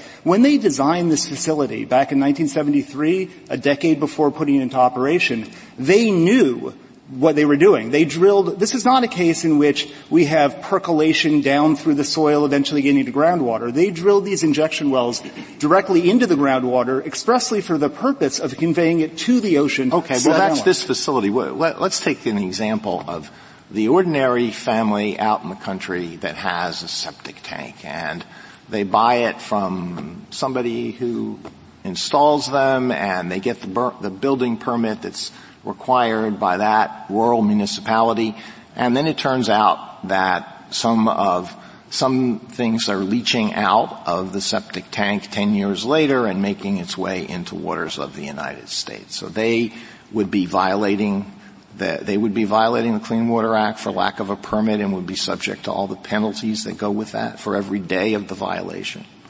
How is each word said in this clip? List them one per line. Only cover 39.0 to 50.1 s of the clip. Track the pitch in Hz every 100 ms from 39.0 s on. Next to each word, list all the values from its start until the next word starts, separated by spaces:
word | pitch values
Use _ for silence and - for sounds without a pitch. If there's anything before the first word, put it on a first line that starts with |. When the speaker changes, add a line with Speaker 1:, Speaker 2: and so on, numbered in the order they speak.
| 156
Speaker 2:
it | 147
turns | 139 127 113
out | 107 104 - - - 95
that | 95 95 90 - - -
some | - 117 113 110
of, | - 98 90 90 - - - -
some | - 131 131 127 110
things | - - 117 113 110
are | 98
leaching | 95 117 113 123 107
out | 87 101 107 - - -
of | 87 92
the | 98
septic | - - - - -
tank | - 143 143 -
ten | 110 104
years | 104 101 95 110
later | 156 151 131 113
and | 95
making | 98 98 98 98
its | 87 -
way | 92 92 80
into | 87 85
waters | 90 82 82 82 78
of | 69 76
the |
United | 71 71 69 69 -
States. | - - 52 - -
So | -
they | 110 113 117 117 - - - -